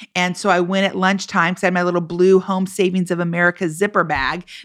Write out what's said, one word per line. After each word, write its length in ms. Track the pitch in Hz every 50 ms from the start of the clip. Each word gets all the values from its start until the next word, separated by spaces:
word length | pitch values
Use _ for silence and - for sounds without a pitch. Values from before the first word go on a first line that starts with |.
| - - -
And 200 | 180 180 185 175
so 140 | - - 202
I 120 | 180 180
went 240 | 180 175 190 190 196
at 80 | 190 -
lunchtime 580 | 185 185 190 202 190 - - - 190 165 180 185
'cause 100 | - -
I 40 |
had 60 | 180 180
my 80 | 180 180
little 180 | 180 175 175
blue 380 | 170 160 175 175 180 190 190 185
Home 260 | 185 - 190 190 190
Savings 460 | 185 - - 190 180 180 190 175 170
of 80 | 175 170
America 500 | 175 170 170 175 175 175 175 - 190 165
zipper 340 | 156 165 202 208 208 196 165
bag. 420 | 156 151 139 131 131 156 180 - - - -